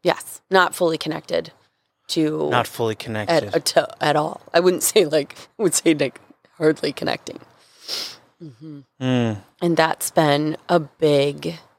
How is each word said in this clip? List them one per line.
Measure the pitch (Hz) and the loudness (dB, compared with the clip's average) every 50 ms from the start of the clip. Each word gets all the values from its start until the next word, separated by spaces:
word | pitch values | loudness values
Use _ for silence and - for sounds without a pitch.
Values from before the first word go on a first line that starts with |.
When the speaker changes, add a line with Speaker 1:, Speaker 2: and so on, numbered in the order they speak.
Speaker 1:
Yes. | _ 175 - - - - - - _ _ | _ 0 -2 -2 -6 -16 -18 -20 _ _
Not | 190 190 180 - - | 4 4 4 4 2
fully | - 185 165 160 151 | 0 0 0 0 -2
connected | - - - 160 - - - 82 - - - _ _ _ _ _ _ _ _ _ _ - | -4 -6 -6 -6 -6 -4 -4 -4 -4 -6 -16 _ _ _ _ _ _ _ _ _ _ -6
to | - 165 156 151 156 156 151 147 | 0 0 0 0 0 -2 -2 0
Speaker 2:
Not | - 123 117 | 0 0 0
fully | - - - 120 113 107 | -2 -4 -4 -2 -2 -2
connected. | - - 120 110 107 104 - 170 156 117 | -6 -8 -8 -6 -6 -2 0 0 0 0
Speaker 1:
At, | 104 - | 0 -4
uh, | 160 | -2
to, | - - - 170 147 - - _ - | -4 2 0 0 0 0 -6 _ -2
at | 151 147 | 0 0
all. | 151 151 156 - - - - - | 0 0 -2 -6 -10 -14 0 0
I | 170 | 4
wouldn't | 175 180 180 147 | 4 4 2 2
say, | - - - 214 185 | -2 2 2 2 2
like, | 147 151 156 143 - - - - _ _ - | 4 2 -2 -2 -2 -10 -20 -20 _ _ -2
I | |
would | 220 175 - | -2 0 0
say, | - - 170 160 | 2 2 2 2
like, | 147 143 131 - - - _ - _ _ _ _ | 2 0 -4 -4 -12 -20 _ -20 _ _ _ _
hardly | _ 160 156 156 - - 147 | _ 2 2 2 2 -2 -6
connecting. | 143 - - - - - - - - - - _ _ _ _ _ _ _ - - - - - - - - _ _ _ _ | -6 -4 -6 -6 -6 -6 -8 -14 -16 -16 -18 _ _ _ _ _ _ _ -12 -10 -10 -10 -10 -12 -14 -18 _ _ _ _
Mm-hmm. | 170 156 123 110 151 160 147 143 131 _ _ _ | -20 -20 -18 _ -18 -18 -18 -18 -20 _ _ _
Speaker 2:
Mm. | 131 127 127 123 120 113 107 98 - _ _ _ | -2 0 2 2 2 0 -2 -4 -10 _ _ _
Speaker 1:
And | 180 175 170 | 0 2 4
that's | 156 160 160 160 _ - - | 4 2 2 0 _ -6 0
been | _ 175 160 147 143 143 151 151 156 - _ - | _ 2 4 4 4 2 0 -2 -4 -6 _ 0
a | 175 170 | 0 0
big | 151 143 _ _ 160 151 147 139 139 143 143 147 151 165 170 160 - _ _ | 0 -2 _ _ 2 4 4 4 2 0 -2 -6 -8 -10 -10 -10 -18 _ _